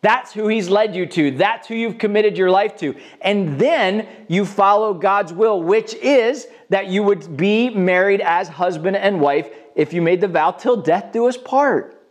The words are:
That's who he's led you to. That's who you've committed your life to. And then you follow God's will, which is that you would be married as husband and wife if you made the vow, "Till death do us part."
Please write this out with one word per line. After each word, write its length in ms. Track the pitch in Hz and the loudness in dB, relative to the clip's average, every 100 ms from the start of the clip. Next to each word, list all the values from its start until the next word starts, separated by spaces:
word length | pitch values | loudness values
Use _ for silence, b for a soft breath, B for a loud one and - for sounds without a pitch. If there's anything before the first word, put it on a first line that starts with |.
That's 300 | 208 247 262 | 2 2 -2
who 140 | 208 214 | -4 -2
he's 220 | 220 180 | 0 0
led 260 | 202 220 | 0 0
you 120 | 185 180 | -2 -6
to. 260 | 175 147 | 0 0
That's 340 | 131 190 226 - | 2 0 -2 -8
who 80 | |
you've 240 | 226 226 226 | -6 -6 -4
committed 400 | 214 208 214 180 | -2 2 2 2
your 120 | 185 | 2
life 260 | 185 208 - | 2 0 -4
to. 180 | 151 - B B | -8 -8 B B
And 360 | 185 202 180 139 | -2 0 -2 0
then 480 | 247 320 196 208 214 B B | 2 2 0 -2 -6 B B
you 160 | 170 | -2
follow 500 | 202 - 196 208 220 | -2 2 4 4 2
God's 380 | 185 190 202 190 | 0 0 0 -2
will, 280 | 170 220 202 | 0 0 0
which 340 | 165 214 220 | 0 0 0
is 520 | - - 277 226 277 - B B | -6 2 2 2 -2 -8 B B
that 180 | 196 196 | -4 0
you 160 | 185 | -2
would 340 | 202 202 156 143 | 0 0 -4 -2
be 340 | 185 214 247 | 0 2 0
married 500 | 220 180 185 196 202 | 0 0 2 2 2
as 260 | 185 170 185 | 0 -2 -2
husband 500 | 151 180 165 170 196 | -4 -4 -2 -2 0
and 240 | 196 190 | 0 2
wife 280 | 143 143 143 B B | 2 0 -4 B B
if 180 | - 151 | -4 -2
you 100 | 170 | 0
made 180 | 165 180 | 0 2
the 80 | 196 | 0
vow, 240 | 165 160 | 0 0
"Till 240 | 185 - 240 | -2 -2 -2
death 340 | 156 160 - | 0 -2 -2
do 140 | 226 233 | -2 -2
us 100 | 247 | -2
part." 640 | - 269 285 170 - - _ | -4 0 2 0 -4 -16 _